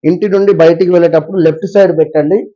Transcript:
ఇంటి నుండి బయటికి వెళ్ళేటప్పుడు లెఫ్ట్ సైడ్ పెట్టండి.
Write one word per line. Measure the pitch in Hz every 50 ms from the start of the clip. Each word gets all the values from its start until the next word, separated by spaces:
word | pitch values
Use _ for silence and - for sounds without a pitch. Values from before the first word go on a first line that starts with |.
| -
ఇంటి | 151 180 175 208 208
నుండి | 185 196 196 202 196
బయటికి | 160 160 165 170 165 190 180
వెళ్ళేటప్పుడు | 180 175 170 165 165 160 151 - 196 190
లెఫ్ట్ | 160 160 156 160 -
సైడ్ | 190 - 202 196 180 170 156
పెట్టండి. | 156 151 156 156 147 151 180 220 - - _